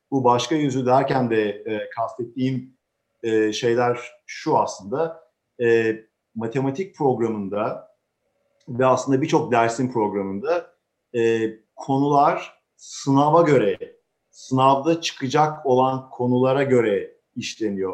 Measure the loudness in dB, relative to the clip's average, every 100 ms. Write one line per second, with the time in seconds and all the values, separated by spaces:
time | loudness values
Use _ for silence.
0 | -6 0 4 2 2 0 0 0 2 2
1 | 2 0 0 0 0 -4 -8 -8 -8 -8
2 | -8 -8 -10 -4 -4 -4 -8 _ _ _
3 | _ _ -2 2 2 0 0 2 2 -2
4 | -8 -20 -20 -10 0 0 0 -6 -8 -4
5 | -4 -6 _ _ _ -2 2 4 2 -2
6 | -8 _ _ -10 -6 -2 -2 -4 -8 -2
7 | 0 0 -2 -4 -6 -4 -6 -8 -14 _
8 | _ _ _ _ _ _ -8 0 2 2
9 | 2 0 2 0 2 2 0 0 -4 -2
10 | -2 -2 -4 -6 -4 -4 -4 _ _ _
11 | _ -2 0 2 -2 -6 _ -10 -2 0
12 | 2 4 4 0 -6 -18 _ _ -20 -8
13 | 2 4 6 6 6 4 2 -2 -8 -18
14 | _ _ _ -20 -4 2 4 4 2 -2
15 | -4 -8 -2 0 0 -2 0 2 2 -2
16 | -8 -4 0 2 2 2 2 2 2 0
17 | -4 -14 _ -12 -12 -6 -6 -4 -6